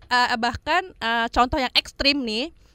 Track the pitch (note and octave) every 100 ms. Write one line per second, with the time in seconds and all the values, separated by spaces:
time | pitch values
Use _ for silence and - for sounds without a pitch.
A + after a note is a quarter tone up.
0 | - B3 B3 A#3+ A#3 A#3+ - E4 F#4+ -
1 | A3+ A#3 A#3 - B3+ D#4 B3 - - -
2 | C#4 C#4+ A#3+ G#3+ D4+ - _